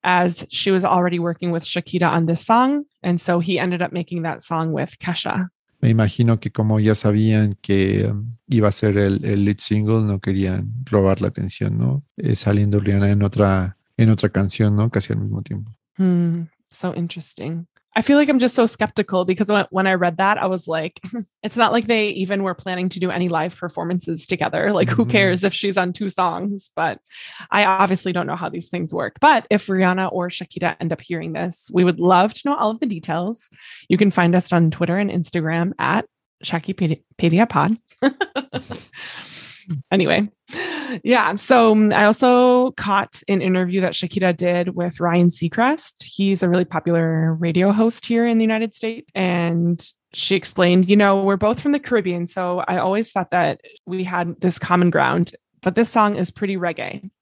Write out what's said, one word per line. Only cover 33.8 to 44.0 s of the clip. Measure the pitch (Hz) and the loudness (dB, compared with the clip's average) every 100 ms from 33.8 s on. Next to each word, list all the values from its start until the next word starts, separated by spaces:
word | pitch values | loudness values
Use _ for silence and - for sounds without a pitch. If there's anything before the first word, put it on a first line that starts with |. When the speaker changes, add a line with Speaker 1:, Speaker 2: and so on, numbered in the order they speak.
| - | -2
Speaker 1:
You | 180 | 4
can | 208 | 4
find | 185 175 180 | 4 4 4
us | - | 2
on | 175 165 | 2 2
Twitter | - 170 180 | 2 -2 0
and | 202 | -2
Instagram | - 160 175 156 165 175 - | -2 -4 -4 -2 -2 -2 -2
at | 127 196 - _ _ _ - | 0 0 -4 _ _ _ -6
Shakipedia | 165 - 190 175 156 _ _ 170 165 233 | -6 -6 -2 -2 -2 _ _ 2 4 2
Pod. | - 151 226 _ _ | 2 0 -2 _ _
<laughs> | 269 269 381 262 269 - - - - - - - - - - - - 151 - | -2 -2 -8 -8 -8 -12 -12 -18 -18 -20 -18 -16 -16 -18 -18 -20 -10 -10 -2
Anyway, | 196 165 165 208 _ _ 330 370 311 269 240 | 0 2 2 0 _ _ -10 -8 -8 -10 -8
yeah. | - 247 185 196 | 0 2 2 -2
So, | - 254 226 | 2 6 6
um, | 214 214 | 6 4
I | - 208 | 6 4
also | 220 254 247 254 247 254 | 4 4 6 6 4 2
caught | - 202 196 214 - - | -2 -2 -2 -2 -10 -2
an | 196 | 0
interview | 185 185 180 190 | 2 0 0 0
that | 185 | -2
Shakira | - | -2